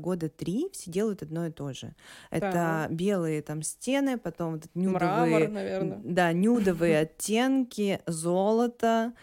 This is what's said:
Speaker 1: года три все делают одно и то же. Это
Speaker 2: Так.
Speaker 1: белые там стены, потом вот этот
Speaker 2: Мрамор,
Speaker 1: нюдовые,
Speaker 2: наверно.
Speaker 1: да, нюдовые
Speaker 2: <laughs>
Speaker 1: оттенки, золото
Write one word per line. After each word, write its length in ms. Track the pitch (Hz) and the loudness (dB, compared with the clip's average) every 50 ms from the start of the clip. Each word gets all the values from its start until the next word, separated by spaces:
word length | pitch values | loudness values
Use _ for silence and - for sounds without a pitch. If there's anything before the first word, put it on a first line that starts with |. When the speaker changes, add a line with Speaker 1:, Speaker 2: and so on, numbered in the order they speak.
| 151 | -2
Speaker 1:
года 260 | 175 185 175 165 151 | -4 -4 -2 -4 -6
три 400 | - - 151 170 180 247 339 392 - | -6 -6 -6 -4 -2 -2 -2 -4 -6
все 180 | - - 175 | -12 -14 -6
делают 320 | 160 190 220 220 196 - 151 | -4 -2 -2 -2 -2 -4 -8
одно 240 | 151 156 165 170 | -8 -6 -6 -6
и 60 | 165 160 | -6 -6
то 200 | - 143 143 127 | -8 -10 -10 -8
же. 220 | - 117 - - _ - - - - - - - | -10 -12 -14 -16 _ -20 -20 -20 -20 -20 -6 -6
Это 180 | 160 202 196 180 | -4 -2 0 0
Speaker 2:
Так. 380 | 175 170 165 160 160 151 - 160 | 0 0 2 0 0 -2 -2 -4
Speaker 1:
белые 500 | 165 180 208 202 185 165 160 156 151 151 | -2 0 0 0 0 0 0 -2 -2 -4
там 200 | - 151 156 156 | -6 -8 -6 -6
стены, 560 | - - _ - 247 269 277 277 269 254 233 | -8 -10 _ -4 -2 0 0 2 0 -2 -2
потом 360 | - 170 - - 170 165 160 | -4 -8 -6 -6 -6 -6 -6
вот 100 | 156 160 | -8 -10
этот 80 | - _ | -10 _
Speaker 2:
Мрамор, 640 | 175 185 190 185 180 175 170 190 214 170 165 160 160 | -2 0 0 2 2 2 2 2 4 4 4 4 4
Speaker 1:
нюдовые, 80 | 156 - | 4 2
Speaker 2:
наверно. 520 | - - 190 196 190 190 - - 190 208 - | 0 -4 -6 -4 -2 -2 -2 -4 -4 -8 -6
Speaker 1:
да, 280 | 123 175 180 180 170 165 | -2 2 2 4 4 4
нюдовые 680 | 175 196 226 240 240 202 190 175 160 170 170 160 151 | 4 4 4 4 4 4 2 2 2 4 4 4 4
Speaker 2:
<laughs> 40 | 156 | 2
Speaker 1:
оттенки, 960 | 160 - _ - 202 214 226 254 262 269 269 254 240 - - 208 196 180 - - - | 0 -4 _ -4 -2 0 2 2 2 2 2 0 -2 -2 -2 0 0 0 -2 -2 -6
золото 1040 | 170 160 160 175 175 185 190 208 220 226 240 240 240 - 226 226 226 226 226 240 233 - | -6 -4 -2 0 2 2 2 2 4 2 2 0 0 0 2 2 2 2 0 -2 -6 -10